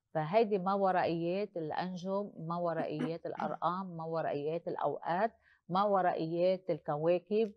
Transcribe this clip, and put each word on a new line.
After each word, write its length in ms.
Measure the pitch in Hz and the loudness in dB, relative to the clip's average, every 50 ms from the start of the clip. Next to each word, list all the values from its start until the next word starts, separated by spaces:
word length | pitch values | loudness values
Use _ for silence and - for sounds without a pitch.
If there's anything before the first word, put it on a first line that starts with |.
| _ _ - | _ _ -4
فهيدي 440 | 160 156 151 190 226 233 202 214 190 | -2 -2 2 4 4 4 4 2 0
ما 160 | 175 190 196 | 0 0 0
ورائيات 840 | 202 196 190 180 175 147 120 170 165 170 170 180 196 214 208 - 175 | 2 2 2 2 2 2 2 0 0 0 0 0 -2 -2 -4 -6 -6
الأنجم، 760 | 160 151 - - 170 185 185 175 170 190 190 202 208 - - - | -6 -4 -4 -4 -4 -4 -6 -8 -6 -4 -4 -4 -4 -6 -8 -10
ما 180 | 160 160 170 175 | -8 -6 -4 -2
ورائيات 680 | 175 170 160 160 151 - 151 151 151 160 165 165 - | -2 0 0 -2 -2 -2 -2 -4 -4 -4 -4 -6 -6
الأرقام، 720 | 165 - - - 160 - - - 165 175 185 196 185 170 160 | -8 -6 -4 -4 -4 -4 -2 -2 0 0 -2 -4 -6 -8 -8
ما 60 | 160 | -6
ورائيات 600 | 165 165 160 151 - 104 147 143 156 160 170 - 180 | -4 -2 -2 -2 0 -2 -2 -2 -2 -2 -2 -4 -4
الأوقات، 640 | 151 - - 147 139 - - - 165 185 214 226 - _ _ _ _ _ _ - | -4 -2 -2 -2 -2 -2 -2 -2 0 0 0 0 -2 _ _ _ _ _ _ -2
ما 140 | 170 190 208 | 0 2 4
ورائيات 840 | 214 196 190 180 175 - - 165 160 170 170 175 185 190 185 - - | 4 4 4 4 4 2 2 0 -2 0 2 4 4 2 2 0 -2
الكواكب، 840 | 165 151 - - 147 147 156 170 180 175 175 - 208 214 226 202 208 | -4 -2 -2 -2 -2 2 4 4 4 4 2 0 0 2 2 0 -2